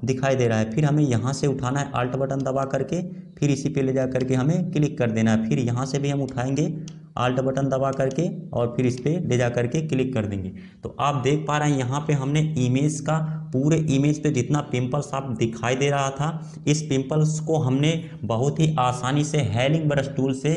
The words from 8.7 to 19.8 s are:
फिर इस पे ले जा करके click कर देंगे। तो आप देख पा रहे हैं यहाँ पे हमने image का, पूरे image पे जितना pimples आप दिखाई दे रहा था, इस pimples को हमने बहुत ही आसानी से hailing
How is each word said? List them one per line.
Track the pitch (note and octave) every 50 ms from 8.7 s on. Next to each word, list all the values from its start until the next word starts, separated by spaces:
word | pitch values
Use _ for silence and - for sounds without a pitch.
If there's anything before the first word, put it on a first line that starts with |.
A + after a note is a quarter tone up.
| -
फिर | - B2+
इस | B2 A#2+ -
पे | - C#3 D#3 F3+
ले | E3+ A2+ B2+ A#2+
जा | A#2+ A#2+
करके | B2 B2 A#2+ A#2+ A#2+ D#3+ D#3+
click | D#3+ C#3+ B2+ C3 B2+ -
कर | A2+ G#2
देंगे। | G2 G2 F#2+ F#2 F#2 F#2 - - - - - -
तो | - - -
आप | C3 C#3+ D3 C3+ A#2+
देख | C3 D3 D#3 D#3 -
पा | D3 D3
रहे | D3 D3
हैं | C#3+ C3+
यहाँ | C3 A#2+ C3 D3
पे | D3+ D#3 D3
हमने | D3+ - C3+ C#3+ D#3 D#3 D#3 D#3 C#3
image | B2+ B2 B2 C3 C#3+ D3+ D#3 -
का, | - D3+ D#3 D#3+ D#3+ - - - - -
पूरे | - B2+ C#3 D#3 B2+ B2 - -
image | C3 C3+ C#3 D3 D3 D3 -
पे | D3+
जितना | C3 B2 A#2+ - C#3+ D3 D3
pimples | - - B2 B2+ B2+ B2+ D3 C#3+ - -
आप | C3+ C3 -
दिखाई | A#2 A2 B2 A2+ A2+ - - B2 C3
दे | C3+ C#3 C#3+
रहा | C#3+ C#3 C#3 C3+
था, | C3+ - C#3+ D#3 D#3+ D#3+ - - - - - D3
इस | D3+ D3+ -
pimples | - C#3 C3 C3+ C3 D#3 D#3 D#3 D#3 D#3 D#3
को | - - D#3+ D#3
हमने | A#2+ B2+ C3 C3+ D3 D#3 E3 E3 E3+ - - - -
बहुत | - A2+ A2+ B2+ D3+ D3+ -
ही | D#3+ D#3 D#3 D3
आसानी | B2 B2+ B2 - - B2 C#3 D3 D3
से | D3+ - D3+ C3+ G2+
hailing | G2 A#2 B2+ C#3 D3+ E3